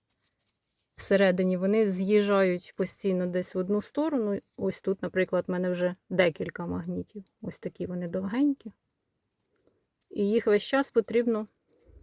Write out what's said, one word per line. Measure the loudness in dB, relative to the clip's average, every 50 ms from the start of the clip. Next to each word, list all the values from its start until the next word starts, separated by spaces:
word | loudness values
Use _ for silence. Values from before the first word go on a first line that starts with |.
| _ _ -20 _ -20 -20 _ _ -20 -20 _ _ _ _ _ _ _ _ -16
всередині, | -10 -2 2 4 4 4 4 4 2 2 0 0
вони | 0 0 2 2 2 2 2
з'їжджають | 0 -2 0 4 4 4 4 4 4 4 4 4 2 -2 -6 -12 -4
постійно | -4 -4 -4 -4 -4 -2 0 0 0 0
десь | -2 -2 -4 -4 -2 -4
в |
одну | -4 -2 0 -2 -2
сторону. | -2 -4 -4 -2 -2 0 0 0 0 0 -4 -4 _ _ -10
Ось | -4 -4 -4 -4 -2
тут, | -2 -4 -2 -2
наприклад, | -4 -4 0 0 0 2 0 -2 -2
в | -2
мене | -2 -2 -2 -2
вже | -2 0 -2 -2 -2 _ _ -4
декілька | 0 2 2 2 2 -2 -8 -8 -8 -10 -8
магнітів. | -6 -6 -6 -6 -6 -6 -6 -8 _ -12 -18 -18 _ _ -12
Ось | -12 -12 -12 -8
такі | -10 -12 -8 -8 -8
вони | -6 -6 -6 -6
довгенькі. | -4 -6 -4 -4 -2 0 2 2 2 0 _ -8 -18 -18 _ _ _ _ _ _ _ _ _ _ _ _ _ _ -20 _ _ _ _ _ _ _ _ _ _ -20 -10
І | -4 -2 0 2
їх | 2 2 4
весь | 4 2 2 2
час | 0 0 0 0 2
потрібно | 0 -2 0 2 0 0 2 2 0 -2 -4 -8 _ _ _ _ _ _ _ _ -20 -20